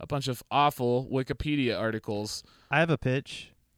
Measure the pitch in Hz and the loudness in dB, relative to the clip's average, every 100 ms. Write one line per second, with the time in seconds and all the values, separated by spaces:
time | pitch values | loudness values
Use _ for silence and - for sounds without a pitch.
0 | - 143 131 123 - 135 147 - 123 123 | -6 -4 -4 -6 -2 2 4 2 2 2
1 | 131 131 131 135 151 147 127 95 110 110 | 0 -2 -2 -4 -2 0 2 2 0 -2
2 | - 104 107 - - _ _ 143 170 143 | -4 -4 -4 -8 -12 _ _ 2 4 2
3 | 127 131 - - - _ _ | 2 -2 -4 -12 -16 _ _